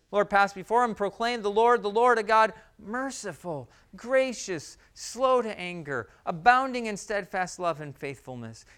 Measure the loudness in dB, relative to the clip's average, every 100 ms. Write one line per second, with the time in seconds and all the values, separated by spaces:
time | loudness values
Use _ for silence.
0 | _ -2 2 2 2 -2 -2 2 2 0
1 | -4 -2 -4 -2 0 4 4 4 2 2
2 | 4 4 4 4 4 0 -18 _ -8 -6
3 | -6 -8 -10 -10 -8 -8 -10 _ _ -16
4 | 0 2 2 -2 -6 -6 -8 -16 _ -18
5 | -12 0 2 2 0 -6 -8 -8 -6 -6
6 | -6 _ -8 2 4 4 4 -2 -4 -6
7 | -6 -6 -6 -6 -6 -4 -4 -4 -8 -10
8 | -10 -10 -12 -12 -12 -16 -20